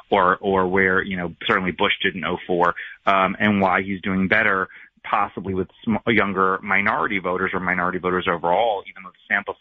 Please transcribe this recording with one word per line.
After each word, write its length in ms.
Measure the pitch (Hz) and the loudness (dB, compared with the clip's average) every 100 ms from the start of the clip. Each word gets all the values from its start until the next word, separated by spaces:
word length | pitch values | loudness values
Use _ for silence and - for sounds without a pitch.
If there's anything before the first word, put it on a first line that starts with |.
| - | 0
or, 240 | 104 90 95 | 2 4 2
or 320 | 101 95 92 | 0 0 2
where, 340 | 95 95 92 | 2 2 2
you 160 | 95 92 | -2 -6
know, 160 | 87 - - | -8 -6 0
certainly 240 | 104 92 | 0 0
Bush 220 | 80 101 - | 0 -2 0
did 120 | 98 87 | -4 -4
in 80 | |
oh 140 | 78 90 - | -4 -4 -2
four, 300 | 87 87 - - - - | 2 2 0 -8 -6 0
um, 280 | 98 95 95 | 2 2 2
and 220 | 104 101 | 2 2
why 200 | 95 92 | 2 2
he's 200 | 95 95 | -2 -6
doing 260 | 101 95 92 | -2 0 2
better 400 | 107 107 95 92 - - _ | 2 2 0 -2 -8 -20 _
possibly 500 | - 110 90 - 92 | -4 -2 -2 -4 -4
with 160 | 92 92 _ | -2 -2 _
sm-, 120 | 117 101 - | -4 -2 2
younger 520 | 107 101 92 95 95 | 2 2 2 0 0
minority 580 | 104 98 104 139 160 98 | 0 0 0 0 -2 -2
voters 320 | 90 90 95 | -2 -2 -2
or 60 | 92 | -2
minority 400 | 90 90 90 90 | -2 -2 -2 -2
voters 280 | 90 90 92 | -2 -2 0
overall, 520 | 85 85 90 117 95 98 | -2 0 0 0 -2 -8
even 140 | 98 | -18
though 60 | 92 | -20
the 240 | _ - | _ -4
sample 220 | 101 98 - | -4 -4 -4